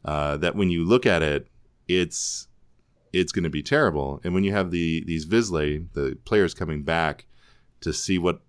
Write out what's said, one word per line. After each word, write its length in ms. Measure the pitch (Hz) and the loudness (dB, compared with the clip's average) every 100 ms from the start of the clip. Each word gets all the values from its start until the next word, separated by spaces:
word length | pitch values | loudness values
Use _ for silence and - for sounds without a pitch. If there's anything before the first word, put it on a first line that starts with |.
uh, 320 | 76 76 73 73 | -2 -2 -2 0
that 220 | 85 92 | -2 2
when 120 | 95 | 2
you 140 | 85 | 2
look 220 | 82 123 - | 4 4 4
at 160 | 87 | 2
it, 260 | 78 73 - _ _ _ - | 2 -2 -6 _ _ _ -2
it's, 600 | 90 85 - - - - _ _ _ _ _ _ | 0 0 -4 -8 -8 -14 _ _ _ _ _ _
it's 180 | 90 90 | -2 0
gonna 180 | 104 82 | -2 -2
be 140 | 73 | -4
terrible. 560 | - 143 123 73 69 71 90 | 0 2 2 0 -4 -6 -2
And 80 | |
when 100 | 92 | 0
you 80 | 98 | 2
have 200 | 101 92 | 0 0
the, 340 | 87 82 82 - | 0 0 -2 -2
these 200 | 80 78 | -6 0
Vizsla, 640 | 113 107 82 76 76 87 | 0 2 0 -2 -4 -6
the 240 | - 69 - - | -4 -4 -6 0
players 280 | 107 87 | 2 2
coming 300 | - 80 76 | 0 -6 -4
back 420 | 73 82 80 71 - - _ _ _ _ | 0 0 0 -2 -16 -20 _ _ _ _
to 140 | 85 | -6
see 240 | - - 92 | -4 -2 2
what 240 | 87 82 | 2 -2